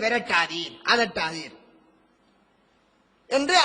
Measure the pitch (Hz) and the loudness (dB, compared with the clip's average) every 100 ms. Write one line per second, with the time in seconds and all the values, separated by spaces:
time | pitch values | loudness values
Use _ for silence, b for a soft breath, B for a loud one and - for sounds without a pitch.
0 | 220 240 - 175 160 165 160 - - 233 | 0 -2 0 0 0 -4 -10 -8 0 2
1 | 220 196 160 165 139 - _ _ _ _ | 0 -2 -6 -6 -12 -18 _ _ _ _
2 | _ _ _ _ _ _ _ _ _ _ | _ _ _ _ _ _ _ _ _ _
3 | _ _ - 269 285 359 | _ _ -4 -2 2 4